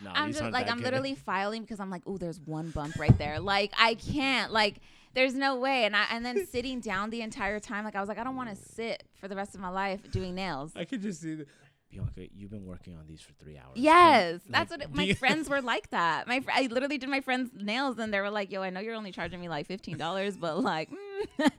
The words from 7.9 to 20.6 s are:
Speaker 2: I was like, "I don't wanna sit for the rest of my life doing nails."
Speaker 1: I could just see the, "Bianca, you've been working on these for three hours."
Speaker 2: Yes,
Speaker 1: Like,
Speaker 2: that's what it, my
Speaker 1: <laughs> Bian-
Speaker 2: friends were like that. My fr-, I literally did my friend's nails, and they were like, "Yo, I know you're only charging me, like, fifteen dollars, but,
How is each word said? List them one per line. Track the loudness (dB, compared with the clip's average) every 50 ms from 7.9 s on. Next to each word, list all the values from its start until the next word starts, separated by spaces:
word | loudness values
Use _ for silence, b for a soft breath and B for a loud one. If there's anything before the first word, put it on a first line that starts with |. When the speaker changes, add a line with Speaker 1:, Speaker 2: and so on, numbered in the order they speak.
| -4
Speaker 2:
I | -4
was | -4 -4
like, | -4 -6
"I | -6
don't | -6 -6
wanna | -6 -8 -8 -10
sit | -12 -14 -14 -10 -8 -6 -4 -4 -6 -8 _ _ _
for | -12 -8
the | -6
rest | -6 -6 -8 -8
of | -10
my | -8 -6
life | -4 -2 -2 -2 -2 -4 -6 -6
doing | -4 -4 -4 -4 -4
nails." | -4 -4 -4 -4 -6 -6 -8 -8
Speaker 1:
I | -8 -8
could | -6 -6 -6 -4
just | -6 -6 -6
see | -8 -8 -8
the, | -8 -10 -12 b b b b b b _ _
"Bianca, | -10 -8 -8 -6 -6 -10 -14 -16 -16
you've | -16 -14 -12
been | -12 -12 -12
working | -12 -14 -14 -14 -16 -16
on | -16 -16
these | -16 -18 -18
for | -20 -20 -20
three | -20 -18 -18 -18 -18
hours." | -18 -12 -4
Speaker 2:
Yes, | 2 6 8 10 12 12 12 12 10 8 6 0 -4 -6
Speaker 1:
Like, | 0 0
Speaker 2:
that's | 2 2 0
what | -2 -10 -10
it, | -6 -2
my | 0 2
Speaker 1:
<laughs> | 2
Bian- | 2 4
Speaker 2:
friends | 4 4 4 4 2 0
were | -2 -2
like | 0 0 -2 -2 -4 -2
that. | 0 2 2 4 2 2 0
My | -2 -2 -2
fr-, | -2 0 2
I | 2 2 2
literally | 0 0 0 0 -2 -4
did | -4 -2
my | -2 -2
friend's | 0 0 -2 -2 -2 -4 -8
nails, | -8 -6 -4 -2 0 0 -2 -2 -4
and | -4 -2 0
they | 0
were | 0 0
like, | -2 -2 -4 -4
"Yo, | -4 -4 -4
I | -4
know | -4 -6
you're | -6 -8 -8
only | -8 -10 -10 -8
charging | -8 -8 -8 -8 -8
me, | -8 -6
like, | -6 -6 -6
fifteen | -6 -8 -10 -8 -8 -8 -6
dollars, | -4 -4 -2 -2 -2 -4 -4 -4
but, | -4 -4 -2 0